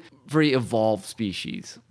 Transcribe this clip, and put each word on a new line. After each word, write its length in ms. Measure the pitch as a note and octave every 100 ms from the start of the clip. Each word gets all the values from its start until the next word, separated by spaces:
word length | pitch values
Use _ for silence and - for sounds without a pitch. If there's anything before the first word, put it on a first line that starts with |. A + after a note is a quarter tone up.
| - - -
very 260 | D3+ D3+
evolved 520 | C3 G#2 A2+ A2 G#2 -
species. 760 | - G#2 F2 - - - - _